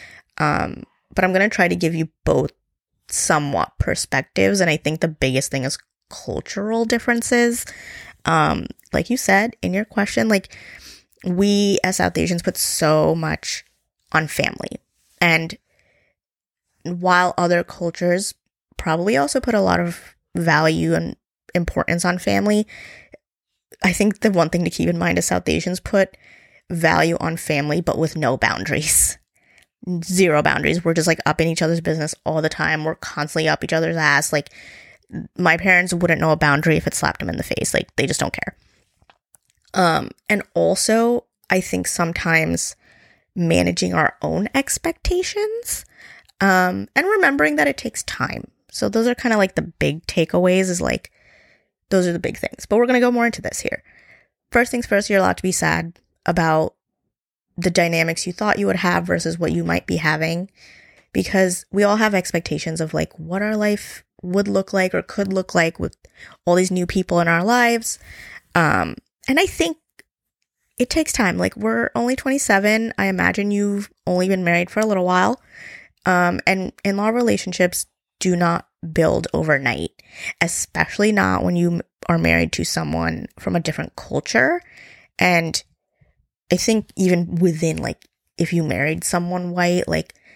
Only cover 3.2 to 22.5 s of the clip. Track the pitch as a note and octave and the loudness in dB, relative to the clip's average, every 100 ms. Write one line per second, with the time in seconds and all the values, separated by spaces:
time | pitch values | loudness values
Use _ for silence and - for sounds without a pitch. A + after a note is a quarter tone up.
3.2 | - D#3 C#3+ F#2 - - - - - C#3 | 0 0 0 -2 -2 -2 -2 -4 -2 -4
4.2 | - - F#3+ G3 F3 D3+ - D#3 E3 D#3 | -2 2 2 2 2 0 -2 -2 -2 0
5.2 | C3 C3 - C#3 C3 - _ _ _ - | 0 0 -2 -4 -4 -6 _ _ _ -16
6.2 | - E2+ - G3 G#3 A3+ A3+ A#3 - A#3 | -8 -8 -8 -8 -4 -2 0 0 0 -2
7.2 | - A#3+ A#3+ A#3+ - - - - - - | 0 2 2 0 -8 -14 -18 -20 -20 -8
8.2 | - E3 D3+ F2 - - _ - E3 B3 | 0 2 2 0 -6 -14 _ -2 0 -2
9.2 | - G3 A3 - F3+ F#3+ A3 - G3+ - | 2 2 2 -4 -4 -4 -4 -2 -2 0
10.2 | A3 G3 - - - - - - _ _ | 2 2 -2 -16 -20 -20 -20 -20 _ _
11.2 | F#3 F3 G3+ G3+ G3+ G3 F3+ F#3 F3 E3+ | -4 0 2 4 2 2 0 0 0 0
12.2 | E3+ F3 F3+ - - - D#3 D#3 D#3 E3 | 0 -2 -4 -4 -4 0 2 4 2 0
13.2 | D#3 D#3 - - - _ _ _ _ D3+ | -2 -6 -6 -10 -12 _ _ _ _ -2
14.2 | D#3 - - - - - _ _ _ - | 0 0 -2 -2 -10 -12 _ _ _ -2
15.2 | E3+ D#3+ E3 G3+ _ _ _ _ _ _ | 2 2 0 -10 _ _ _ _ _ _
16.2 | _ _ _ _ _ _ E3+ F3 F3+ F3+ | _ _ _ _ _ _ -8 -2 4 4
17.2 | F3+ - F3 F3 F3 - E3+ - F3 F3+ | 4 2 2 2 0 -6 -8 -2 0 0
18.2 | G3+ - _ _ _ - E3+ D#3+ F#3+ B3+ | -2 -10 _ _ _ -8 -2 0 2 2
19.2 | C#4+ C4 A#3+ A3 F#3 F3 F3 E3+ - _ | 2 0 0 2 2 2 0 -6 -14 _
20.2 | _ - E3 D3+ D#3+ D#3+ E3 D#3+ E3 - | _ -4 2 4 4 2 0 0 -2 -8
21.2 | _ _ _ F3+ E3+ - - F3 F3+ F3+ | _ _ _ -4 -2 -2 0 0 0 -2
22.2 | - G3 G3+ | 0 2 4